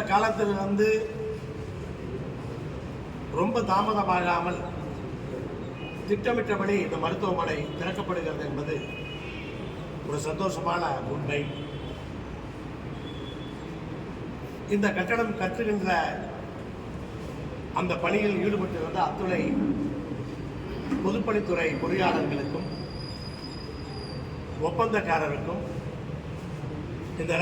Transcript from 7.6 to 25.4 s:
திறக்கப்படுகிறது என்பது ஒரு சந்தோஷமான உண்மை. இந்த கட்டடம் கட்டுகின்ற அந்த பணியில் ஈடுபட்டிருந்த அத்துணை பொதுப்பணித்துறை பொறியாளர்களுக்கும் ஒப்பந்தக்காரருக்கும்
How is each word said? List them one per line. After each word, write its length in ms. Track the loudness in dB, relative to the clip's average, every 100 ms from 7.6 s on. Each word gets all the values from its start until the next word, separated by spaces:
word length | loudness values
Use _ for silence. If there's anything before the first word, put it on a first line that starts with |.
| -2 -2
திறக்கப்படுகிறது 640 | -2 -2 -2 0 0 -2 -2
என்பது 280 | -2 -2 -2 -4 -6 -6 -6 -6 -6 -6 -6 -6 -6 -8 -6 -4
ஒரு 120 | -2 0
சந்தோஷமான 580 | 2 2 2 2 2 2 0 -2
உண்மை. 260 | -2 0 0 0 -4 -6 -6 -6 -6 -6 -8 -6 -8 -8 -8 -8 -6 -6 -6 -6 -6 -6 -6 -8 -8 -8 -8 -6 -6 -6 -6 -6 -6 -8 -8 2
இந்த 120 | 4 6 4
கட்டடம் 360 | 4 4 2 0
கட்டுகின்ற 500 | 0 2 2 2 4 4 4 0 -4 -6 -8 -8 -8 -8 -8 -8 -6 -6 -6 -6 -6 -6 -4 -2
அந்த 120 | 0 2
பணியில் 360 | 2 4 4 4 4
ஈடுபட்டிருந்த 540 | 2 2 0 0 2 2
அத்துணை 340 | 2 2 2 4 4 4 2 0 -2 -4 -4 -4 -6 -6 -6 -4 -4 0 2
பொதுப்பணித்துறை 640 | 2 2 4 2 4 2 2 2
பொறியாளர்களுக்கும் 840 | 2 4 6 4 2 0 0 -2 -2 -4 -6 -6 -6 -6 -8 -8 -8 -8 -8 -6 -6 -6 -6 -6 -6 -6 -6 0 0
ஒப்பந்தக்காரருக்கும் 960 | 4 4 4 4 4 4 0